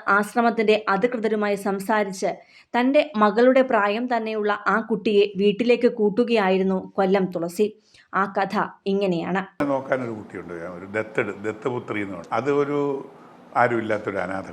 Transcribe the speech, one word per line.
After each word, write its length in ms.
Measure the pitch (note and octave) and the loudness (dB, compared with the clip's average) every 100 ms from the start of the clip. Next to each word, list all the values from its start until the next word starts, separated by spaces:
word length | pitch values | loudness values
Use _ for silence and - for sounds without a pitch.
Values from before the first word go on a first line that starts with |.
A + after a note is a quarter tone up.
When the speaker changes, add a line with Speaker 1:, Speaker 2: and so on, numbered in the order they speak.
| - G3 | 2 2
Speaker 1:
ആശ്രമത്തിന്റെ 600 | G#3 A#3+ A#3 A3 G#3+ G#3+ - | 2 0 0 2 2 2 2
അധികൃതരുമായി 640 | F#3+ B3 B3 G#3+ G#3+ G#3 G3+ G3+ | 0 0 0 -2 -2 -2 -2 -2
സംസാരിച്ച് 640 | G3 F#3+ G#3+ G3+ F#3+ F#3+ - - - _ A#3 | -4 0 0 0 -4 -6 -6 -12 -20 _ 0
തന്റെ 240 | B3 C#4+ D4 G#3+ | 2 2 2 2
മകളുടെ 400 | G#3+ G#3 B3 C4 C4 | 2 6 6 6 4
പ്രായം 340 | A3+ G3+ G#3 B3 | 2 2 0 -2
തന്നെയുള്ള 400 | A#3 A3 A3 G#3 G3+ - | -2 -2 -4 -2 -2 0
ആ 20 | G3+ A3 | 0 0
കുട്ടിയെ 340 | A3 - G3+ G3+ F#3 | -2 2 4 4 4
വീട്ടിലേക്ക് 480 | G3+ G3+ A#3+ A#3+ A#3+ A#3+ | 2 2 2 4 4 2
കൂട്ടുകയായിരുന്നു 800 | G#3 G3+ A#3 A3+ F#3+ F#3+ F#3+ F#3+ F#3 - | 0 2 2 2 4 2 2 0 -4 -2
കൊല്ലം 260 | F#3+ G3 F#3 | 2 2 2
തുളസി. 320 | F3+ E3+ F3 G#3 - _ _ _ F3+ | -2 -6 -2 -2 -2 _ _ _ -2
ആ 20 | G3 G3 | -2 -2
കഥ 180 | G3 G#3 E3+ - - | -2 -2 -4 -6 -4
ഇങ്ങനെയാണ്. 500 | G3 G3+ E3+ F3 F#3 F#3+ _ C#3+ | 0 0 -2 -2 -4 -4 _ -2
Speaker 2:
നോക്കാനൊരു 420 | C3+ C3 C3+ B2 G#2+ | -2 -2 -4 -2 -8
കുട്ടിയുണ്ട്, 340 | G2 G2 E2+ E2+ E2+ F2+ | -10 -12 -10 -10 -10 -12
ഒരു 100 | G2 G#2 | -6 -4
ദത്തെടു-, 400 | G#2+ - G#2+ G2 G#2 | -4 -2 -4 -4 -6
ദത്തുപുത്രി 540 | G#2+ C#3 B2 - G#2+ | -4 -6 -6 -6 -6
എന്ന് 120 | G2+ F#2 | -6 -10
പറയും. 160 | E2+ A2+ | -6 -4
അത് 120 | C3 C#3+ | 0 0
ഒരു 160 | C#3+ C#3+ C#3+ C3+ - - - - - - | 0 -2 -2 -4 -8 -18 -20 -20 -8 0
ആരുമില്ലാത്തൊരു 580 | A#2+ A#2 G#2+ G#2 G#2 G2 | 2 2 0 -2 -2 -4
അനാഥ 240 | F#2 F#2+ F#2 | -4 -6 -10